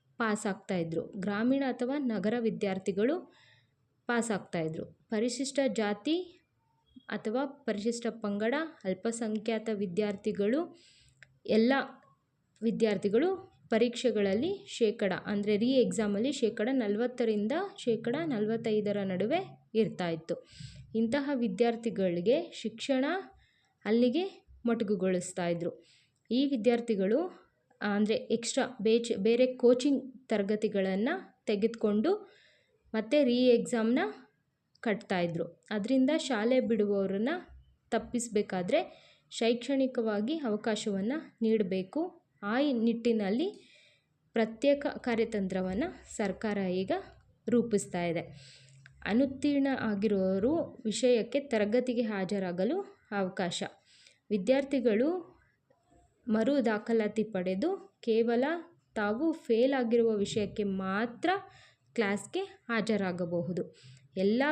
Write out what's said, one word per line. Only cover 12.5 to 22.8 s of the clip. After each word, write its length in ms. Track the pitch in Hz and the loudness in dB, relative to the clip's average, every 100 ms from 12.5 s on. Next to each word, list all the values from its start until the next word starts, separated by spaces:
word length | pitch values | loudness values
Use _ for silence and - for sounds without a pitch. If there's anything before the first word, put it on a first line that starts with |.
| - | -4
ವಿದ್ಯಾರ್ಥಿಗಳು 920 | 226 226 220 196 196 220 349 370 - _ - | -2 2 2 2 2 2 2 -2 -8 _ -2
ಪರೀಕ್ಷೆಗಳಲ್ಲಿ 960 | 220 240 240 247 208 196 202 330 403 - | 2 2 0 0 2 2 2 0 -4 -6
ಶೇಕಡ, 440 | - 220 226 196 170 - | -2 0 0 -2 -2 -2
ಅಂದರೆ 300 | 202 208 208 | -2 0 2
ರೀ 140 | 240 | 4
ಎಕ್ಸಾಮಲ್ಲಿ 640 | 262 196 180 208 202 262 | 4 2 2 -2 0 -2
ಶೇಕಡ 360 | 285 214 226 220 | 0 -2 0 -2
ನಲವತ್ತರಿಂದ 800 | 269 208 208 240 240 226 208 214 320 392 - | 0 0 0 -2 -2 0 0 0 -2 -4 -6
ಶೇಕಡ 380 | 247 226 240 277 | -2 -2 -2 -2
ನಲವತ್ತೈದರ 720 | 330 220 214 226 226 214 202 202 | -2 0 0 -2 0 0 0 0
ನಡುವೆ 340 | 196 180 214 339 381 - _ | 0 0 0 0 -2 -12 _
ಇರ್ತಾ 340 | 220 185 - 175 | 0 0 0 -4
ಇತ್ತು. 400 | 165 - 170 - - - - - | -4 -4 -8 -8 -18 -18 -18 -6
ಇಂತಹ 360 | 220 226 285 277 | -2 0 0 0
ವಿದ್ಯಾರ್ಥಿಗಳಿಗೆ 1160 | 269 233 185 233 226 233 185 185 175 180 294 349 | 0 0 2 2 2 -4 0 0 0 2 2 0
ಶಿಕ್ಷಣ 500 | - 220 - | -8 -8 -6